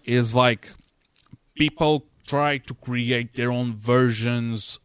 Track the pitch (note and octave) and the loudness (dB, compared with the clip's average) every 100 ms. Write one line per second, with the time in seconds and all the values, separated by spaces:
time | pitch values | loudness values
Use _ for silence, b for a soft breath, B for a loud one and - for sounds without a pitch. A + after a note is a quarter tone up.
0 | - B2 A#2 A#2+ B2 A2+ - - _ _ | 0 0 2 4 2 2 -6 -20 _ _
1 | _ _ _ - _ - D3+ D3 D#3 D3+ | _ _ _ -20 _ -2 -2 0 0 0
2 | - _ - C#3+ D3 C#3 - B2 - B2 | -2 _ -6 -2 0 -2 -8 -14 -6 -4
3 | A#2+ B2 A#2+ - B2 B2 B2 A2 A2 B2 | -2 -2 -4 -4 -2 -2 -4 -6 2 4
4 | B2+ A2 A#2 A#2+ A#2 A2+ - - | 4 2 -2 -2 -4 -6 -8 -14